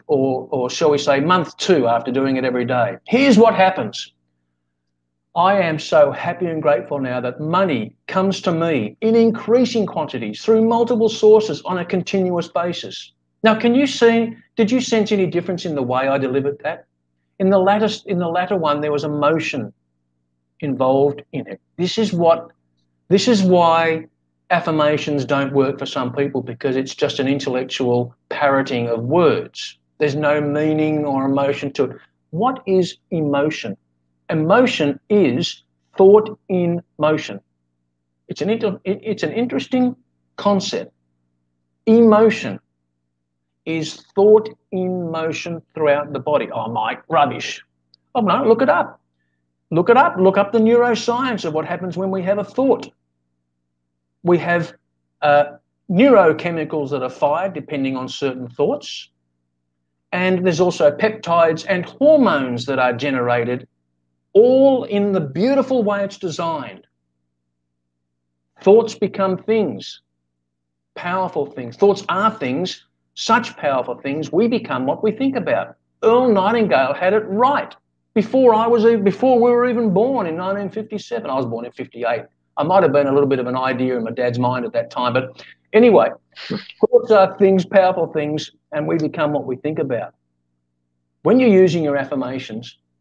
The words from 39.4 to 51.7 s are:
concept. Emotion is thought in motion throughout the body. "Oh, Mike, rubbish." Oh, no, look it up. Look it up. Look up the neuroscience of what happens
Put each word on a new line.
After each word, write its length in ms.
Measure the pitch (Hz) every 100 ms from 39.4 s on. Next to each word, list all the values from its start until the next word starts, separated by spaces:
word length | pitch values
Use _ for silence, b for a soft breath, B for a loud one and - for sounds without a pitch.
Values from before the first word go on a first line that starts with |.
| 247 277 - 254 247 - _ _ _ -
concept. 560 | 202 196 - 85 - _ _ _ _ _ _ _ _ _ -
Emotion 760 | 233 226 214 220 - 110 95 _ _ _ _ _ _ _ _ _ _ -
is 360 | 160 156 - _ -
thought 340 | 208 214 214 - _
in 400 | 190 185 180 170
motion 500 | 160 160 156 175 165 - 156
throughout 360 | 151 143 143
the 80 | 135
body. 300 | 151 147 110
"Oh, 180 | 117 113
Mike, 340 | 117 113 127 -
rubbish." 560 | 160 135 113 - - _ _ _ _ _ 247
Oh, 60 |
no, 220 | 202 220 240
look 180 | 226
it 60 | -
up. 300 | - - - _ _ _ _ _ _ _
Look 200 | 160 170
it 80 | 247
up. 200 | 339 185
Look 220 | 190 196
up 120 | 202
the 80 | 233
neuroscience 840 | 220 240 240 220 - 240 262 196 165
of 80 |
what 120 | 156
happens 300 | 160